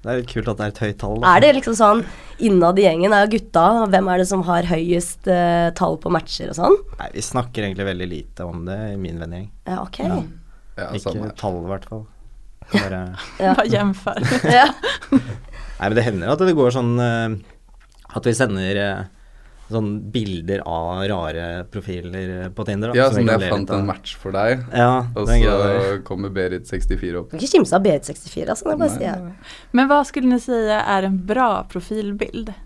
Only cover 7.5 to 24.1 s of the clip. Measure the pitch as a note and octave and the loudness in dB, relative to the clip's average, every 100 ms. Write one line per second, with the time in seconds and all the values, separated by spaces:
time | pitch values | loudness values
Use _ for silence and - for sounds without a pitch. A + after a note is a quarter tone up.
7.5 | - G2+ F#2 G2 F2+ F2+ D#2+ - - F2+ | -4 -4 -4 -4 -4 -6 -8 -12 -12 -10
8.5 | E2+ F2 G2 G#2+ G2+ F2+ E2 E2 F2 G#2 | -8 -8 -6 -6 -6 -6 -8 -8 -10 -12
9.5 | - - F#3 - - F#3 F3+ D#3+ - - | -14 -10 -8 -8 -6 -4 -4 -6 -14 -20
10.5 | - - - G2 - G2+ G2+ G#2 - G2+ | -20 -16 -12 -8 -8 -6 -6 -8 -6 -6
11.5 | F2 F2 G2 - A2 G#2+ - - - - | -6 -6 -8 -10 -14 -14 -20 -20 -20 -20
12.5 | - - G#2 F#2+ F#2 F2+ F2+ - - F#3+ | -20 -2 -2 -2 -6 -8 -12 -16 -2 2
13.5 | - B2+ G3+ G3+ F#3+ - G3+ - B3+ - | 2 2 0 0 -2 -6 -2 -2 0 6
14.5 | B3 C#4+ - A#4 C#5 - C4+ - - - | 6 6 2 -6 -6 0 0 0 -12 -12
15.5 | - - - G2 A2 A#2 G2 F2 D3+ F#3 | -14 -14 -4 0 2 2 0 -2 2 4
16.5 | D#3+ B2 B2+ A#2+ A#2+ A#2+ A#2 A2+ G#2+ - | 4 4 2 0 0 0 0 -2 -6 -10
17.5 | - - - _ - - A2 A#2+ A#2 B2 | -20 -20 -20 _ -20 -12 -2 0 2 0
18.5 | G2 F#2+ G2+ G2+ G2 G2 _ - - - | 0 -2 0 -2 -4 -10 _ -20 -20 -20
19.5 | - - A2 G#2 G#2 G2+ A#2 G#2 F2+ E2 | -20 -6 -4 -2 -6 -4 -4 -4 -4 -4
20.5 | G2 - E2 E2 F#2 G2 F#2+ D#2+ D#2+ F2 | -4 -2 -4 -4 -4 -2 -2 -4 -4 -6
21.5 | F2 F2+ G#2 F#2+ F2+ F2 F#2+ F#2 F#2 F#2 | -8 -8 -10 -8 -8 -8 -8 -8 -8 -8
22.5 | G2 G#2 G2+ A2 A#2+ C3+ G#2+ A#2 A2+ F#2 | -8 -6 -4 0 4 4 4 4 2 2
23.5 | G2 F#2 G2 G2+ F#2 - | 0 -2 -2 -2 -6 -10